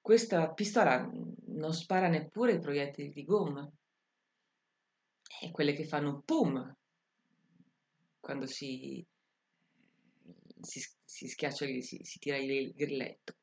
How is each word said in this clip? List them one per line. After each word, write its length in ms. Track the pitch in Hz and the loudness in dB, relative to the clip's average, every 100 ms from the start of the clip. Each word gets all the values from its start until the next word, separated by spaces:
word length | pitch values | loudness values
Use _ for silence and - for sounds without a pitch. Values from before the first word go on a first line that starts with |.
questa 520 | - 226 - 180 160 | 8 6 8 2 2
pistola 560 | - 202 - 180 127 127 - - - - | 0 0 6 6 6 2 -6 -10 -10 -8
non 260 | - 160 | -4 -2
spara 360 | 165 - 185 185 | -4 0 4 6
neppure 440 | 165 151 208 240 | 4 2 0 4
i 60 | 180 | 4
proiettili 480 | 165 143 139 - 143 | 2 0 -2 -4 -10
di 160 | 143 | -10
gomma, 440 | 139 202 170 139 147 - _ _ _ _ _ _ _ _ _ _ _ _ _ _ - - | 0 2 2 -4 -8 -14 _ _ _ _ _ _ _ _ _ _ _ _ _ _ -20 -14
è 100 | 175 | -12
quelle 220 | - 147 | -2 0
che 140 | 147 156 | 0 -2
fanno 340 | 151 147 - | -2 -2 -4
pum 560 | - 320 185 135 - - _ _ _ _ _ _ _ _ _ _ _ _ _ _ | 0 2 2 0 -6 -16 _ _ _ _ _ _ _ _ _ _ _ _ _ _
quando 260 | - 139 131 | -8 -6 -6
si, 560 | - 139 131 135 135 170 _ _ _ _ _ _ _ _ _ _ _ - - 50 - | -8 -8 -8 -8 -12 -12 _ _ _ _ _ _ _ _ _ _ _ -20 -20 _ -18
si, 200 | - - 127 _ | -14 -12 -12 _
si 240 | _ - - | _ -14 -14
schiaccia, 380 | - 147 135 143 131 | -4 -4 -2 -4 -4
si, 200 | 127 - | -6 -12
si 160 | - - | -14 -10
tira 180 | - 139 | -4 -4
il 360 | 135 135 135 | 0 -2 -2
grilletto. 600 | - 143 139 120 - - - | -4 -4 -2 -4 -8 -18 -20